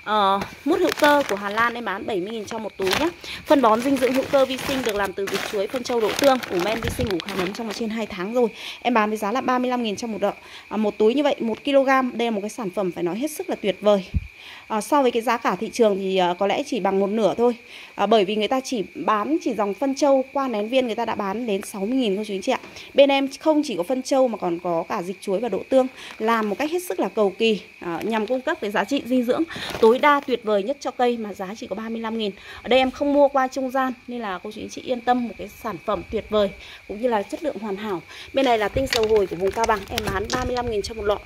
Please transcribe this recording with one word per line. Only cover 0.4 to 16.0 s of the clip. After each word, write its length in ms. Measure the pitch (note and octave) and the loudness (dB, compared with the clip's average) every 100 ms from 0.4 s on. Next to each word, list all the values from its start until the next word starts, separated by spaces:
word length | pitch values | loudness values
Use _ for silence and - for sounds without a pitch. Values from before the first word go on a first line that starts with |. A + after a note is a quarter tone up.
| - - | -2 -6
mút 140 | C#4 F4 | -2 2
hữu 120 | E4 - | 2 4
cơ 220 | D4 D4 C#4 | 4 4 2
của 80 | G3 | -4
Hà 140 | G3+ | -4
Lan 240 | G#3 A#3 | 0 0
em 100 | A#3 | -2
bán 220 | A3 F#3+ A#3 | -6 -6 -4
bảy 140 | G#3 | -4
mươi 100 | F#3+ | -4
nghìn 140 | A3+ | -8
cho 140 | G3 A3+ | -8 -8
một 180 | G#3 - | -8 -4
túi 140 | F#3+ F#3 | 0 2
nhá. 80 | D#4+ - - - - | 0 -4 -14 -14 2
Phân 160 | D4+ | 6
bón 180 | A#3 A3 | 6 4
dinh 160 | C4 C4+ | 4 2
dưỡng 160 | B3+ | 2
hữu 120 | C4+ - | 2 2
cơ 120 | C#4 | 2
vi 120 | C4 C4 | 2 0
sinh 260 | - C4+ | -2 -2
được 120 | A#3+ G3+ | -2 -2
làm 160 | G3 | -2
từ 140 | F#3 G3 | -2 -4
dịch 140 | G3 - | -4 -2
chuối, 140 | G#3 G3 | -2 -2
phân 160 | C4 | -4
trâu, 180 | B3 A#3+ | -2 0
đậu 100 | G#3 - | 0 4
tương, 180 | C#4 B3+ - | 4 4 0
ủ 80 | F#3 | -2
men 160 | F3+ A3+ | 0 -2
vi 100 | A#3 - | -4 -2
sinh, 120 | A#3+ | -2
ủ 80 | F3 | -2
kháng 200 | G3+ F#3+ | -2 -4
nấm 140 | F3+ | -4
trong 200 | G#3 A3+ | -4 -8
trên 180 | G3 A3+ | -6 -4
hai 160 | A3+ G#3+ | -4 -6
tháng 280 | F#3+ F#3+ | -6 -2
rồi. 140 | A#3+ A#3 - - - | 0 0 -2 -14 -4
Em 120 | A#3 | 0
bán 160 | A#3+ G#3+ | 2 2
với 60 | G#3+ | -2
giá 160 | G3+ | -2
là 80 | B3+ | -2
ba 180 | C4+ B3+ | 0 0
mươi 120 | B3+ | 0
lăm 120 | B3 | -2
nghìn 140 | A3+ G3 | -2 -4
trong 160 | A#3+ | -6
một 60 | G3+ | -2
đợt, 140 | G3+ - - - - | -2 -4 -16 -20 -8
à, 80 | G#3 | -2
một 220 | G#3 G3+ | -2 2
túi 160 | G#3+ | 2
như 80 | C4+ | 4
vậy, 140 | C#4+ C#4 | 2 0
một 200 | A3+ G#3+ | -4 -4
ki-lô-gam. 460 | - C#4 C4+ C4 B3+ | 2 4 4 2 2
Đây 140 | A3+ A#3+ | -2 -2
là 40 | |
một 100 | G#3+ | -2
cái 100 | G#3+ | -4
sản 200 | - G3+ | -6 -6
phẩm 220 | G#3+ F#3+ | -2 -2
phải 100 | E3+ | -2
nói 160 | E3+ G3 | -4 -2
hết 120 | D4+ | -4
sức 200 | - F4+ | -6 -8
là 60 | B3 | -4
tuyệt 160 | G3+ F#3 | -2 0
vời. 240 | G#3 G3+ F3+ - - - - - - | 4 2 2 -6 -6 -20 -20 -20 -6
À, 120 | G#3+ | -4
so 220 | - D4 | 2 4
với 80 | B3+ | 4
cái 120 | A#3+ | 2
giá 140 | A#3 A#3+ | 0 0
cả 200 | C4 F3+ | 0 -2
thị 100 | A3 | -4
trường 260 | - A3 | 2 4
thì, 180 | G3 | 4